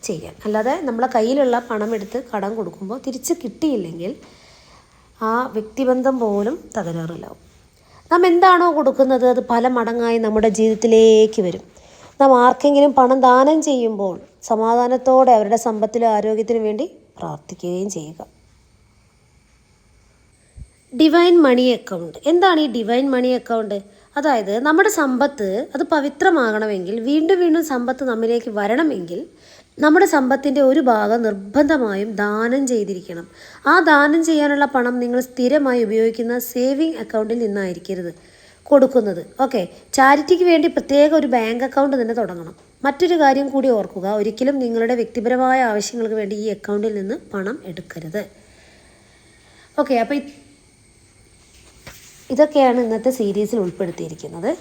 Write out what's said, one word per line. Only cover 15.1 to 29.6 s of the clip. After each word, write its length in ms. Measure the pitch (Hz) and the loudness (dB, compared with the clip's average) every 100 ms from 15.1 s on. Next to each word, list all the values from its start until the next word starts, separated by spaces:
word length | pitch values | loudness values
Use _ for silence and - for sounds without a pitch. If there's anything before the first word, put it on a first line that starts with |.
| 262 262 233 | 4 6 4
അവരുടെ 200 | 202 220 233 | 4 0 0
സമ്പത്തിലും 420 | 214 214 233 226 | 0 0 2 0
ആരോഗ്യത്തിനും 500 | 214 208 220 220 233 214 | 0 0 -2 -2 -2 -2
വേണ്ടി 180 | 208 339 - _ _ | -4 -6 -10 _ _
പ്രാർത്ഥിക്കുകയും 720 | 165 147 _ 180 180 180 202 180 | -12 -12 _ -12 -8 -6 -6 -8
ചെയ്യുക. 240 | 151 165 - _ _ _ _ _ _ _ _ _ _ _ _ _ _ _ _ _ _ _ _ _ _ - - _ _ 247 | -14 -18 -20 _ _ _ _ _ _ _ _ _ _ _ _ _ _ _ _ _ _ _ _ _ _ -20 -20 _ _ 0
ഡിവൈൻ 360 | 311 320 349 349 294 | 2 4 4 6 6
മണി 200 | 247 254 240 | 4 2 0
അക്കൗണ്ട്. 400 | - 185 170 - 277 | -4 -12 -12 -8 -2
എന്താണ് 340 | 339 370 330 | 2 2 2
ഈ 60 | 302 226 | 0 -4
ഡിവൈൻ 300 | 214 240 277 | -2 0 0
മണി 220 | 254 254 247 | 0 0 -2
അക്കൗണ്ട്? 380 | 240 226 214 202 196 _ _ - | -4 -6 -4 -8 -10 _ _ -4
അതായത്, 380 | 294 254 196 208 285 | 0 0 -2 -2 0
നമ്മുടെ 240 | 320 403 403 | 2 2 2
സമ്പത്ത് 680 | 285 254 285 285 196 190 302 | -2 0 -2 -2 -6 -6 -6
അത് 80 | 269 - | -6 -2
പവിത്രമാകണമെങ്കിൽ, 1080 | 311 277 277 370 330 233 214 214 202 175 226 | -2 -2 0 0 2 0 -2 -4 -6 -6 -6
വീണ്ടും 400 | 226 302 320 381 | -2 -2 2 2
വീണ്ടും 240 | 349 320 311 | 2 0 0
സമ്പത്ത് 320 | 254 240 262 | -2 -2 -2
നമ്മിലേക്ക് 460 | 262 220 226 233 233 | -4 -2 -2 -2 -4
വരണമെങ്കിൽ, 760 | 208 202 240 220 202 170 175 330 _ _ - | -6 -2 0 0 -2 -8 -10 -12 _ _ -20